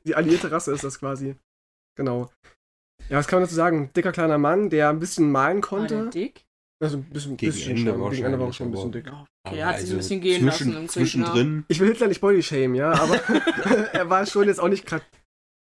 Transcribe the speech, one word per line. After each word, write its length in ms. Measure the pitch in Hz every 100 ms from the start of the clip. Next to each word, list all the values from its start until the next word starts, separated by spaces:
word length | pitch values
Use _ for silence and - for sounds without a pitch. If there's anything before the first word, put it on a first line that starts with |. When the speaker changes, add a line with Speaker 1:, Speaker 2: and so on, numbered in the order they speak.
Speaker 1:
die 100 | 156
alliierte 360 | 151 165 175 285
Rasse 200 | 160 147
ist 120 | 143
das 140 | 139 -
quasi. 340 | 139 135 135 135 _ _ _ _ _ -
Genau. 340 | 135 123 120 _ _ _ _ _ _ _ -
Ja, 100 | 139
was 80 | 147
kann 120 | 185
man 60 |
dazu 100 | 180 165
sagen? 340 | 175 160 135 175
Dicker 160 | 180
kleiner 260 | 175 160 151
Mann, 300 | 147 185 208
der 200 | 156 147
ein 80 | 156
bisschen 320 | 180 - 151
malen 300 | 139 143 196
Speaker 2:
War 240 | - 202 214
der 120 | 220
Speaker 1:
konnte. 80 | 226
Speaker 2:
dick? 340 | 170 226 - _ _ _ _
Speaker 1:
Also 160 | 156 143
ein 60 |
bisschen, 320 | 135 143 143 127
Speaker 3:
Gegen 160 | -
Speaker 1:
bisschen 180 | - 127 120
Speaker 3:
Ende 140 | 113
Speaker 1:
schon, 180 | 98 101
gegen 140 | 131
Ende 140 | 123 135
war 80 | 123
er 20 |
Speaker 3:
wahrscheinlich, 80 | 127
Speaker 1:
schon 320 | 123 104 98
ein 40 |
bisschen 180 | 117 -
Speaker 3:
aber 140 | 147
Speaker 1:
dick. 40 | 143 _ -
Speaker 2:
Okay, 20 |
Speaker 3:
aber 80 | 156
Speaker 2:
er 100 | 165
hat 100 | -
sich 100 | 180
ein 60 | 190
Speaker 3:
also 0 |
Speaker 2:
bisschen 240 | 190 190
gehen 200 | 180 180
Speaker 3:
zwischen-, 40 | 131
Speaker 2:
lassen 220 | 160 131
im 60 |
Krieg, 80 | 107
ne? 60 | 170
Speaker 3:
zwischendrin. 760 | 120 127 131 170 170 151 156 -
Speaker 1:
Ich 120 | 165
will 80 | 196
Hitler 200 | 226 226
nicht 120 | 175
bodyshamen, 540 | 196 196 156 143 131
ja, 180 | 127 151
aber 240 | 165 - 240
<laughs> 760 | - 294 - - 196 233 214
er 180 | 214 175
war 160 | 185 202
schon 200 | 202 202
jetzt 120 | 190
auch 80 | 175
nicht 160 | 196 -
grad, 160 | 160 - _ _ _ _ _